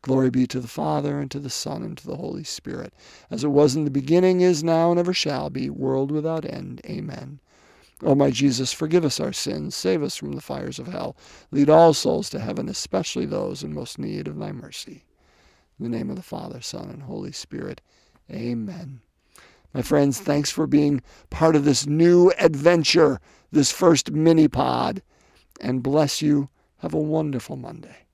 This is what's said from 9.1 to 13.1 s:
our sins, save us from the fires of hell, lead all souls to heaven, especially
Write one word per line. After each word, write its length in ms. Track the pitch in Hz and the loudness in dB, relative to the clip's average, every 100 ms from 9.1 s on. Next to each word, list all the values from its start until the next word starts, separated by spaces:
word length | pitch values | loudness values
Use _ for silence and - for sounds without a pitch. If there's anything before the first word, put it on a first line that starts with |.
| - | -2
our 140 | - | -6
sins, 420 | - - 147 147 - | -4 -6 -6 -8 -4
save 260 | - 185 | -2 0
us 140 | 143 - | -2 -6
from 180 | 143 | -10
the 80 | 139 | -10
fires 380 | - 139 135 127 | -10 -10 -8 -10
of 80 | 131 | -12
hell, 300 | - - - - - _ | -10 -10 -12 -20 -20 _
lead 180 | 139 143 | 2 8
all 240 | 156 165 | 10 10
souls 360 | 156 - - - | 6 2 0 -2
to 100 | - | -8
heaven, 300 | - - - | -6 -6 -6
especially 560 | 202 - - 165 | -8 -4 -4 -4